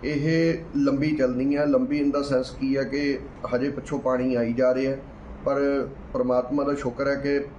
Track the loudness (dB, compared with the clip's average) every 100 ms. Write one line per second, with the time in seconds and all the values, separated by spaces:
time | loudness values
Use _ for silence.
0 | -2 -2 2 2 2 0 -4 0 2 2
1 | 0 2 0 2 0 2 4 2 2 0
2 | 2 0 0 0 0 -4 0 0 0 0
3 | 0 -2 -6 -12 -4 0 0 -4 -4 -2
4 | 0 0 2 2 0 2 4 4 0 -2
5 | -8 -16 -16 -6 -2 2 2 2 -2 -8
6 | -8 -2 2 2 2 0 0 0 -2 -2
7 | -2 0 0 0 -2